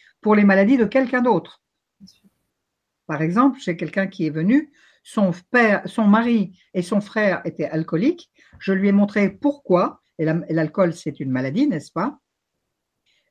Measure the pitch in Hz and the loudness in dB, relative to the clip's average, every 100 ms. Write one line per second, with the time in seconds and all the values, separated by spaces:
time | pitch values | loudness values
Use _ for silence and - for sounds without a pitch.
0 | _ _ 214 208 202 190 196 269 214 262 | _ _ 0 4 4 4 4 2 2 0
1 | 262 254 247 196 - - _ _ _ _ | 0 0 0 0 -2 -14 _ _ _ _
2 | 196 _ _ _ _ _ _ _ _ _ | -20 _ _ _ _ _ _ _ _ _
3 | - 151 160 185 269 - - 170 160 - | -10 -4 -2 2 2 2 -6 -6 -6 -4
4 | 190 - 156 156 170 269 311 _ _ _ | -4 -4 -4 -2 2 2 0 _ _ _
5 | - - 196 175 - 247 226 196 - - | -10 -2 -2 -2 -2 0 2 0 -2 -2
6 | 214 208 233 233 180 - _ 190 175 208 | 2 4 4 0 -2 -8 _ -6 -4 -4
7 | 202 220 208 175 170 - 147 160 165 165 | -4 -2 0 0 -4 -8 -6 -4 -4 -2
8 | 247 370 - _ _ - - 190 202 202 | -2 -2 -8 _ _ -12 -4 0 2 2
9 | 202 214 196 - 285 285 - 175 208 - | 2 0 -2 0 -4 -4 0 0 0 -4
10 | _ - 156 165 - 160 156 151 180 160 | _ -6 -2 -2 -2 -4 -2 0 -2 -2
11 | - 139 139 127 135 165 294 170 - - | -10 -8 -6 -4 -4 -2 -2 -2 -6 -6
12 | 214 - _ _ _ _ _ _ _ _ | -6 -8 _ _ _ _ _ _ _ _
13 | _ _ _ | _ _ _